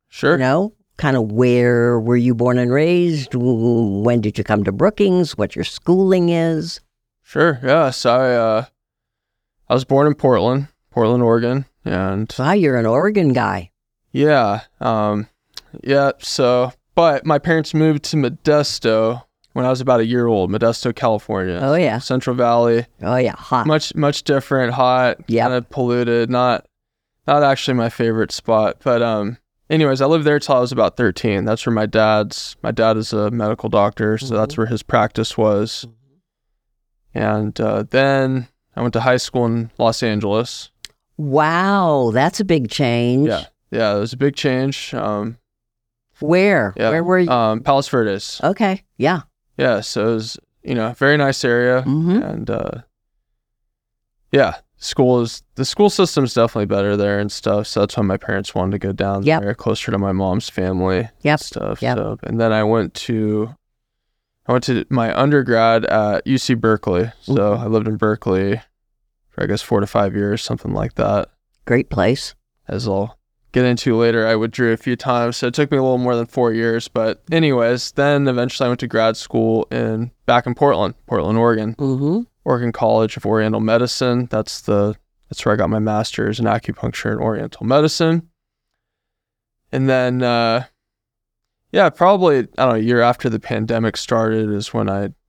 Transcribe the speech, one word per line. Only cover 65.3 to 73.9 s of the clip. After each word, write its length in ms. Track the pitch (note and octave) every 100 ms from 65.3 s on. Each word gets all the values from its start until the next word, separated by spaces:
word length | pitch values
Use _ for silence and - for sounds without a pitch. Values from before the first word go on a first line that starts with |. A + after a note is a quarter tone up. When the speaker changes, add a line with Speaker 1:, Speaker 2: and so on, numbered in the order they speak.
| D3 B2 A2+ A2+ A2+ -
Speaker 1:
at 400 | G#2+ G#2 G2+ -
U 120 | C3
C 160 | -
Berkeley. 560 | A#2+ A2 G#2+ - F2+ A#2 -
So 120 | -
Speaker 2:
Mm-hmm. 280 | C3 G2+ G#2
Speaker 1:
I 40 | A#2
lived 220 | A2 A2
in 80 | G#2+
Berkeley 640 | A2 G#2+ - F#2+ G2 A2 - _ _ _ _ _ _
for, 120 | -
I 40 | F#2+
guess, 160 | G2+
four 180 | - G#2+
to 60 | G2
five 280 | - G2+
years, 280 | G#2 G2+ A2
something 300 | - A#2+ A2
like 220 | G#2 A#2 -
that. 320 | - G#2 - _ _ _
Speaker 2:
Great 260 | - A#2+ -
place. 440 | - G2 C3+ - - _ _ -
Speaker 1:
As 180 | - A#2+
I'll 300 | F#2+ G2+ - _ _ _
get 120 | B2+
into 320 | B2 A#2+ -